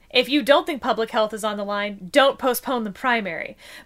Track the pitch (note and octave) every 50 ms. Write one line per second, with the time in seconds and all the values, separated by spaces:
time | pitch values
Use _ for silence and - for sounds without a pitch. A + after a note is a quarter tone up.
0 | _ _ - B3 B3+ B3 C4+ D4 A3+ G3+ C#4 E4 F4 F4 D#4+ A#3+ - B3 - G#3+
1 | A3+ A3 - A#3+ A3 G#3+ A3 G#3+ G3 G#3+ G#3 G#3 G3+ G3+ G3+ G3+ G3+ G#3 G3+ G3+
2 | F#3 F3 - C#4+ C4+ C#4 C#4 - - C4 B3 - - B3 C#4 A#3+ A3 G#3+ F3+ -
3 | - C4 A#3+ A#3 G#3 F#3 E3 - - - - _ - - - - -